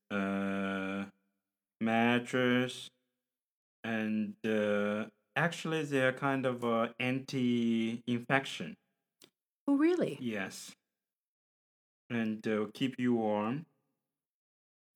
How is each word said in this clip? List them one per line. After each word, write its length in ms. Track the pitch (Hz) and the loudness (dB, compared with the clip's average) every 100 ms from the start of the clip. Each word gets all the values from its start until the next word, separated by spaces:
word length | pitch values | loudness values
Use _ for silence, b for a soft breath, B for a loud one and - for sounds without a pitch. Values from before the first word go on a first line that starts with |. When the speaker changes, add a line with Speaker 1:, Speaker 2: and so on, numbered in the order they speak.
| - | -6
Speaker 1:
Uh, 960 | 101 98 98 98 98 98 98 95 98 98 - _ _ _ _ _ - | -2 -2 0 -2 -2 -2 -2 -4 -4 -6 -12 _ _ _ _ _ -4
mattress. 1080 | 113 113 117 120 120 127 123 123 127 - - - _ _ _ _ _ _ _ _ | 2 4 6 4 2 2 4 4 0 -4 -14 -20 _ _ _ _ _ _ _ _
And, 520 | 113 110 110 107 104 - 110 | -6 -2 -2 -2 -4 -4 -2
uh, 600 | 107 104 104 104 104 110 - _ 139 | 2 2 2 0 -2 -6 -12 _ -2
actually, 460 | 170 165 165 160 | -2 -2 -4 -4
they 180 | 143 135 | 0 2
are 100 | 131 | 2
kind 320 | 131 139 135 131 | 2 0 0 0
of, 180 | 120 | 0
uh, 240 | 120 117 117 - | 2 2 2 -2
anti-infection. 1700 | 127 135 135 135 123 120 117 113 113 117 - 120 120 135 135 - - - _ _ _ _ - _ _ _ - | -2 -2 -2 0 2 2 2 2 0 -2 -2 -4 0 0 0 -8 -10 -12 _ _ _ _ -20 _ _ _ 0
Speaker 2:
Oh, 100 | 277 | 4
really? 420 | 320 349 185 139 | 4 4 0 -2
Speaker 1:
Yes. 520 | 123 104 92 - - - _ _ _ _ _ _ _ _ _ _ _ _ - | -4 -4 -4 -10 -16 -18 _ _ _ _ _ _ _ _ _ _ _ _ -6
And, 360 | 120 110 110 113 | -2 -2 -4 -2
uh, 200 | 107 107 | -2 -2
keep 220 | - 131 - | -2 -4 0
you 160 | 123 | 2
warm. 500 | 117 107 104 110 147 - _ _ _ _ _ _ _ _ _ _ _ _ | 2 2 0 0 -4 -8 _ _ _ _ _ _ _ _ _ _ _ _